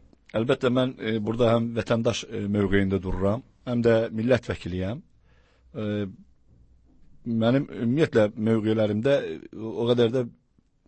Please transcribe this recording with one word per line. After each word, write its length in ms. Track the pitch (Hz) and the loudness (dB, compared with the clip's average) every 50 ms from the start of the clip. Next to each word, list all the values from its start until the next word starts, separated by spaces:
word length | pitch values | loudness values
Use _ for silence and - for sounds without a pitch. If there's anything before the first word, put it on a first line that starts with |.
| - - _ _ _ _ - | -12 -20 _ _ _ _ -4
Əlbəttə, 340 | 110 113 127 139 - - 123 | -2 0 0 0 2 2 2
mən, 240 | 123 131 127 127 131 | 2 2 0 0 -2
e, 180 | - 110 110 110 | -6 -4 -2 -2
burada 320 | 113 104 110 113 117 123 113 | -2 -2 -2 0 2 2 4
həm 220 | 117 117 117 117 117 | 4 2 0 -2 -4
vətəndaş, 480 | 117 104 - 120 113 113 120 104 - - | -4 -2 0 0 0 0 0 -2 -2 -6
e, 180 | - 113 104 104 | -8 -8 -6 -4
mövqeyində 560 | 101 104 104 101 95 101 98 98 95 98 95 | -2 0 2 2 4 4 2 2 2 0 -2
dururam, 420 | 92 95 90 92 95 98 104 127 - _ _ _ | -2 -2 -4 -2 0 0 0 -2 -4 _ _ _
həm 220 | - 131 120 120 117 | -8 -6 -2 0 2
də 140 | 117 113 110 113 113 | 4 4 4 2 0
millət 380 | - 110 110 123 127 117 - - | -4 -2 0 2 2 2 0 -2
vəkiliyəm. 520 | 98 - - 87 87 92 92 95 117 156 - _ _ _ _ _ _ _ _ _ _ _ _ _ | -8 -8 -6 -8 -6 -4 -4 -4 -6 -8 -12 _ _ _ _ _ _ _ _ _ _ _ _ _
E, 180 | - 135 107 104 104 104 104 95 - - - _ _ _ _ _ _ - - _ _ _ _ _ _ - - - - - - 120 117 | -12 -10 -6 -6 -4 -4 -6 -6 -8 -14 -20 _ _ _ _ _ _ -20 -20 _ _ _ _ _ _ -20 -20 -20 -20 -14 -8 -4 -2
mənim 340 | 113 113 117 127 139 147 - | 0 2 4 2 2 0 -2
ümumiyyətlə 600 | - 92 120 117 127 156 160 - - 113 107 104 - | -6 -4 -2 0 2 2 2 4 4 4 4 2 2
mövqelərimdə, 800 | 120 107 110 113 110 104 107 110 110 107 104 104 107 117 135 139 135 | -2 0 0 2 2 2 2 2 2 2 0 0 0 0 2 2 2
e, 220 | 95 85 80 - - - - | 0 -2 -8 -10 -12 -14 -14
o 340 | 98 110 113 92 98 117 120 | -12 -10 -8 -6 -2 0 2
qədər 260 | 123 120 120 113 120 | 4 4 4 2 2
də 100 | 131 123 117 - _ _ _ _ _ _ _ _ _ _ | 0 -4 -4 -8 _ _ _ _ _ _ _ _ _ _